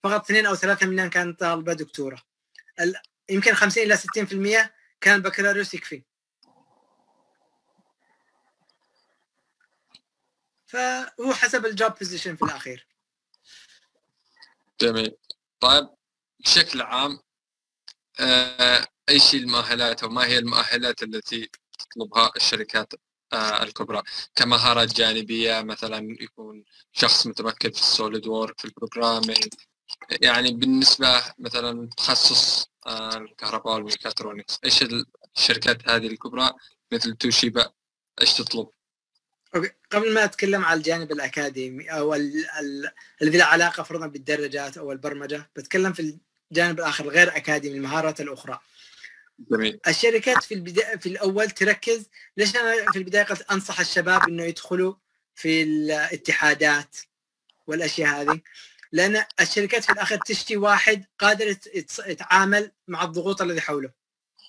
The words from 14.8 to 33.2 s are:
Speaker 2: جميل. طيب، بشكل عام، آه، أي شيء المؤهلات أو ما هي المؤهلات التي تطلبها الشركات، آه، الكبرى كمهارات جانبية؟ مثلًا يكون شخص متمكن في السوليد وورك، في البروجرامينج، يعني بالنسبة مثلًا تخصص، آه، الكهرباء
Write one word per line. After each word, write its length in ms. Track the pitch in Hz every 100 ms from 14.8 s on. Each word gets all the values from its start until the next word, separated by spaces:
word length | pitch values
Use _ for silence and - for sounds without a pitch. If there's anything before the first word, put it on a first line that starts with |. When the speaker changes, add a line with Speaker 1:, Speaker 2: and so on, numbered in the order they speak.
Speaker 2:
جميل. 360 | 117 110 110 - _ - _ _
طيب، 280 | 127 143 139 _ _ _ _ _
بشكل 420 | - 175 165 131
عام، 380 | 113 123 143 139 _ _ _ _ _ _ - - _ -
آه، 640 | 127 127 127 127 123 123 117 _ -
أي 100 | 143
شيء 220 | - 139
المؤهلات 600 | 123 120 117 120 120 113
أو 60 | 113
ما 180 | 120 123
هي 120 | 123
المؤهلات 640 | 117 120 113 120 123 117
التي 480 | 110 110 - 117 110 - _ -
تطلبها 540 | - 117 107 110 117 -
الشركات، 560 | - 113 107 110 107 - _ _ _
آه، 300 | 117 107 107
الكبرى 400 | 107 - 110 104 - - - -
كمهارات 580 | 120 120 123 117 113
جانبية؟ 680 | 113 113 110 110 113 113 113
مثلًا 540 | 110 107 110 110 107 110
يكون 440 | 117 - 107 107 104 _ _
شخص 340 | - 117 - 120
متمكن 440 | - 113 - 117
في 100 | -
السوليد 460 | - - 110 110 110
وورك، 320 | 110 110 -
في 60 |
البروجرامينج، 840 | - - 113 120 117 113 113 113 - - _ _ _ - -
يعني 420 | - 127 120 123
بالنسبة 840 | 117 131 131 135 - 131 123 - -
مثلًا 500 | 120 120 120 117 120 -
تخصص، 720 | - 127 - 117 - - - _ 117
آه، 300 | 113 110
الكهرباء 580 | 113